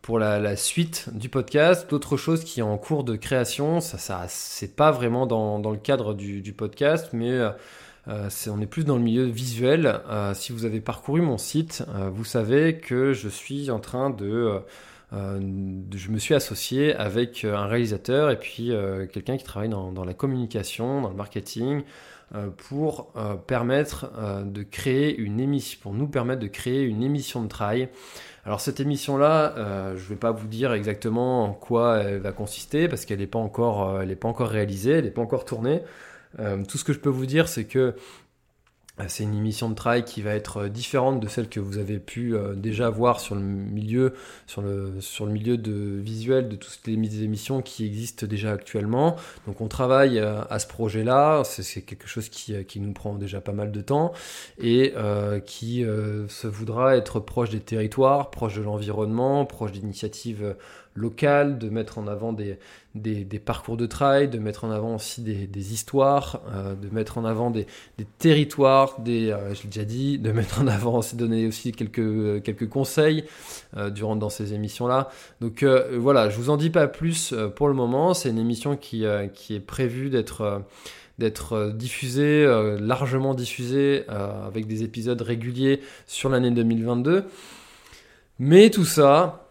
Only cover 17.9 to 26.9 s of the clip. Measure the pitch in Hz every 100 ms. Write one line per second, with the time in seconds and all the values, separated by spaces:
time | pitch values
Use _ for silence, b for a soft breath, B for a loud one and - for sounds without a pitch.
17.9 | 101 - 131 151 117 - - 117 113 98
18.9 | 95 92 104 - 131 - 101 110 104 92
19.9 | 92 90 92 139 127 117 110 95 - 117
20.9 | 139 113 95 104 107 - - 123 143 143
21.9 | B B B B 104 104 - - 139 156
22.9 | 151 - 117 107 98 - 127 120 135 151
23.9 | - - 110 104 98 101 101 101 - 139
24.9 | 131 147 139 104 107 135 143 - - 101
25.9 | 101 147 143 120 127 104 - 123 131 135